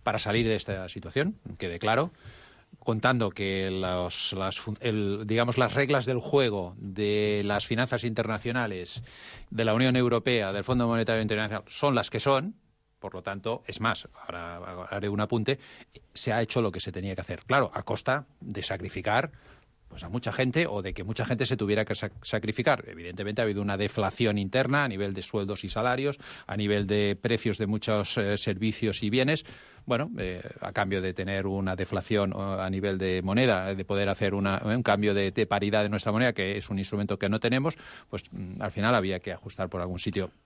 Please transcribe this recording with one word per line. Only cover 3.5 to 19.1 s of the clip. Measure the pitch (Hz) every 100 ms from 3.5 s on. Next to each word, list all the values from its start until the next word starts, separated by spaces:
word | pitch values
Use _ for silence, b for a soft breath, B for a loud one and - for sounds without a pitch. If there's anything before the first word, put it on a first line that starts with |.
| 95 95
los, | 95 92 90 87 - -
las | 95 95 -
fun-, | - 104
el, | 123 107 101 101 107
digamos, | 113 120 117
las | 120 139
reglas | 139 139 120
del | 123
juego | - 143 123 104 87 95
de | 101 95 104 104 107 104 101
las | 101 -
finanzas | 113 123 120
internacionales, | 117 113 107 107 120 123 113 92 87 - B B B B B
de | 110
la | 113 110
Unión | 131 127
Europea, | 123 117 127 120 98
del | 101
Fondo | 101 127 117
Monetario | 117 110 113
Internacional, | 107 107 107 104 -
son | - 143
las | 123 104
que | 113
son. | 139 135 180 - _ _ _ _
Por | 98
lo | 92
tanto, | 98 98 110 117 -
es | 101
más, | 110 98 - - -
ahora | 87 85 87 92 90 90
haré | 101 101
un | 104
apunte, | 104 120 110 139 B B B B - -
se | -
ha | 113
hecho | 113 127
lo | 110
que | 92
se | 104
tenía | 95 98
que | 92
hacer. | - 87 -
Claro, | 139 123 -
a |
costa | - - - 135 - _
de | - 101
sacrificar, | - 98 - - 104